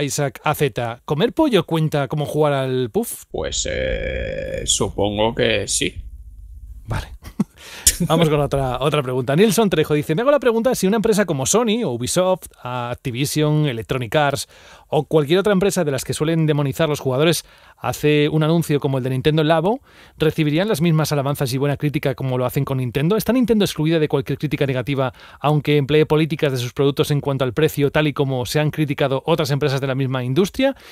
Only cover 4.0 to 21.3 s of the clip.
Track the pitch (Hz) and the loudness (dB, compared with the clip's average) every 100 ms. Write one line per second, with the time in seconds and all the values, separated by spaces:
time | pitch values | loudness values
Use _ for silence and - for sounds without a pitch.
4 | 58 64 55 53 50 53 - - 107 95 | -6 -6 -8 -8 -8 -6 -2 -2 -2 -2
5 | 101 101 110 120 120 107 98 - - - | -2 0 0 0 0 0 -2 -4 -4 -6
6 | - - - - - - - - - - | -14 -16 -20 -20 -18 -18 -18 -14 -10 -8
7 | - - - - - - - - - - | -8 -14 -12 -8 -10 -10 -20 -6 -2 0
8 | 175 160 160 147 143 139 131 123 139 147 | 2 4 4 2 0 0 -2 0 0 0
9 | 127 127 123 143 226 202 214 160 151 151 | 0 -2 0 4 4 4 2 2 2 0
10 | 143 156 247 294 254 226 233 240 190 220 | 0 0 2 2 2 2 0 0 2 2
11 | 226 202 185 143 131 202 240 226 196 120 | 2 2 0 -2 0 2 2 0 -2 -4
12 | 123 - 185 185 - - 123 123 120 123 | -2 0 2 0 -4 -14 -8 -6 -6 -8
13 | 139 117 139 151 151 151 151 117 107 131 | -6 -4 -2 0 2 2 0 -2 -4 -4
14 | 120 151 143 139 - - - - - 151 | -2 0 2 0 -6 -16 -20 -20 -4 -4
15 | 143 156 139 175 208 196 196 185 151 131 | 0 0 2 2 2 2 2 0 -2 -2
16 | - 127 156 165 156 147 143 127 160 143 | -4 -4 0 2 2 2 0 0 0 0
17 | 135 127 160 151 - - - _ 120 127 | -2 2 2 2 -4 -18 -20 _ -8 -2
18 | 147 151 147 156 156 170 156 143 143 135 | 2 4 4 2 2 2 2 0 0 -2
19 | 127 131 156 156 151 165 170 254 _ - | -2 0 2 4 4 2 2 -2 _ -20
20 | - - 156 - 151 151 208 170 170 160 | -14 -2 0 2 0 2 0 2 2 2
21 | 147 147 135 | 2 0 -2